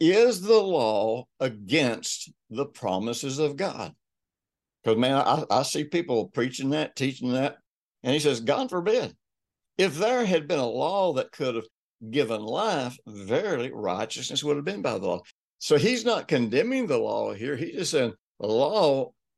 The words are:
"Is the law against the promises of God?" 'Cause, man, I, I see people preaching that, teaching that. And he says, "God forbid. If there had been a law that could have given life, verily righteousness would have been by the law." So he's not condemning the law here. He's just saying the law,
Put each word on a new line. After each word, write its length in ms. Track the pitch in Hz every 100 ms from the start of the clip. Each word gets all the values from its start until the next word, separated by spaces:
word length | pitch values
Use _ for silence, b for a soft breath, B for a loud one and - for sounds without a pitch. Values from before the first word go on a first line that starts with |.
"Is 400 | 160 196 240 196
the 200 | 196 220
law 640 | 196 165 110 107 107 117 - -
against 920 | 131 107 98 151 127 113 - - - - _
the 160 | 117 123
promises 720 | - 107 95 110 120 139 135
of 160 | 151
God?" 400 | 139 190 - - - _ _ _ _ _ _ _ _
'Cause, 160 | 117 113
man, 160 | 127
I, 300 | 135 - 135 135
I 120 | 110
see 220 | 139 147
people 440 | 151 170 147 120 98
preaching 420 | - 123 127 135
that, 240 | 151 -
teaching 380 | - 135 131 123
that. 240 | 127 139 - _ _ _ _
And 100 | 127
he 80 | 139
says, 200 | 147 120
"God 280 | 113 143 262
forbid. 480 | 180 180 240 135 - _ _ _ _ _ -
If 160 | 190
there 320 | 147 214 254 220
had 200 | 170 147
been 120 | 165
a 100 | 120
law 460 | 120 147 196 185
that 180 | 131 -
could 220 | - 131
have 120 | 113 110 _ _ _ 110
given 320 | 131 117 110
life, 560 | 107 143 220 165 123 127 -
verily 640 | 104 98 131 208 143 127
righteousness 720 | 113 101 92 113 - 131 139
would 120 | 147 147
have 80 | 151
been 160 | 202
by 160 | 139 104
the 80 | 92
law." 140 | 90 - _ _ _
So 200 | - 147
he's 260 | 190 254
not 240 | 226 208 -
condemning 580 | 135 117 127 226 262 220
the 120 | 123
law 340 | 107 107 107
here. 240 | 101 123 135
He's 180 | 165
just 180 | - 160
saying 200 | 156 120 - _ _
the 60 | 101
law, 640 | 113 143 214 160 135 127 _ _